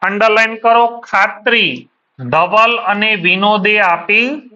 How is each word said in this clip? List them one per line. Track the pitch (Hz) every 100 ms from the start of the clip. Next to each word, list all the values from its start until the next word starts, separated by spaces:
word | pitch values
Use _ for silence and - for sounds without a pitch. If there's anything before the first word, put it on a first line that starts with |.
અંડરલાઈન | 190 208 220 220 226
કરો, | 226 226 233 233
ખાતરી | 233 - 202 214 - 247 233 175 123 - _ _ -
ધવલ | 123 151 175 214 226 240
અને | 185 202 220
વિનોદે | 208 175 185 208 214 202 214
આપી | 190 - - 214 254 302 -